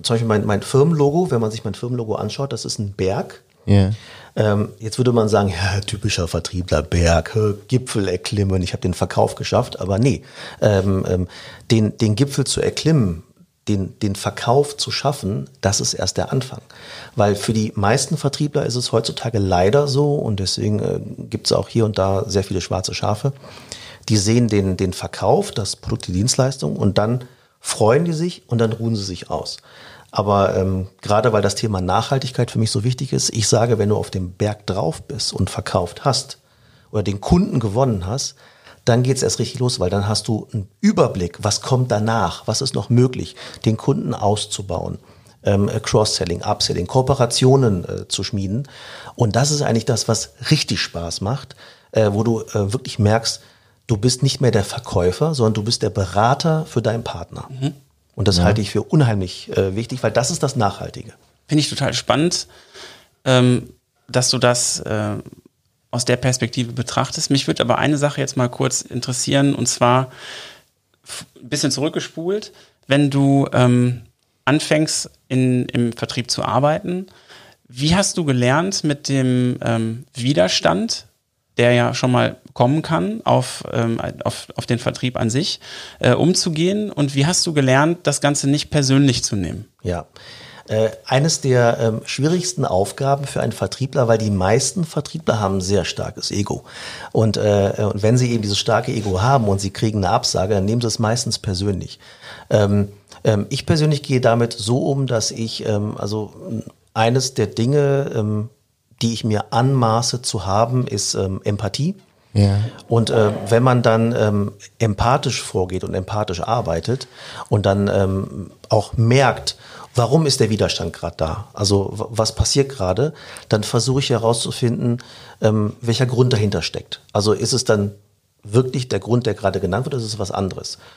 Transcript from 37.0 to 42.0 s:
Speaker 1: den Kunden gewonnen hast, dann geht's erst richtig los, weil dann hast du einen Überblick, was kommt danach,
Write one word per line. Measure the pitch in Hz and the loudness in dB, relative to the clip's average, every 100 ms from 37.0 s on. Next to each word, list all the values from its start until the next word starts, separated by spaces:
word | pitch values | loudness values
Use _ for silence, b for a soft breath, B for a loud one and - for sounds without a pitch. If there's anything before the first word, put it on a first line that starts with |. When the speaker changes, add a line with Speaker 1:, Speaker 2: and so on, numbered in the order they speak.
Speaker 1:
den | 101 101 | -2 -2
Kunden | - 175 196 139 | 2 2 2 0
gewonnen | 110 107 135 101 90 | 0 0 0 0 -4
hast, | 131 - B B B B B - | -6 -8 B B B B B 0
dann | 120 | 2
geht's | 123 127 | 2 0
erst | 147 - | 0 -2
richtig | 113 - | -4 -2
los, | 123 - | -2 0
weil | 90 | 0
dann | 101 101 | 0 0
hast | 107 - | -2 -2
du | 107 - | -4 -4
einen | 110 98 _ | -8 -8 _
Überblick, | 202 180 127 98 87 - | 2 4 2 0 -6 -2
was | 104 - | -2 -2
kommt | - 127 123 | 0 0 2
danach, | 104 | 0